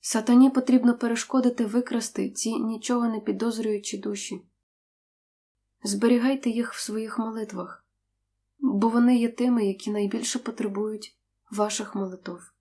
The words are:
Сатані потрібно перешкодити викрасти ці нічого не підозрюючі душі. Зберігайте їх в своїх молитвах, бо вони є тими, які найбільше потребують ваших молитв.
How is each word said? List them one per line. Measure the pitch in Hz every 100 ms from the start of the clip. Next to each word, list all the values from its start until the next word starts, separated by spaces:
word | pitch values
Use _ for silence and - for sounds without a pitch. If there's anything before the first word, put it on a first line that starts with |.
Сатані | - 226 220 240 269
потрібно | 262 254 254 240 240
перешкодити | 233 233 - 262 247 240 220
викрасти | 226 240 240 220 - 196
ці | - 226
нічого | 226 226 220 - 247 240
не | 220
підозрюючі | 208 196 226 220 220 208 208 202
душі. | 208 202 - 190 _ _ _ _ _ _ _ _ _ _ _ _ _ _
Зберігайте | 214 202 233 240 247 269 254
їх | 226 233
в | -
своїх | - 214 220 -
молитвах, | 220 220 214 196 180 - _ _ _ _ _ _ _ _
бо | 277 202 226
вони | 233 240 247
є | 233
тими, | - 247 240 202
які | 196 -
найбільше | 208 202 226 233 254
потребують | 240 226 214 196 214 214 214 _ _ _ _
ваших | 208 208 208 214
молитв. | 202 190 185 - 175 - _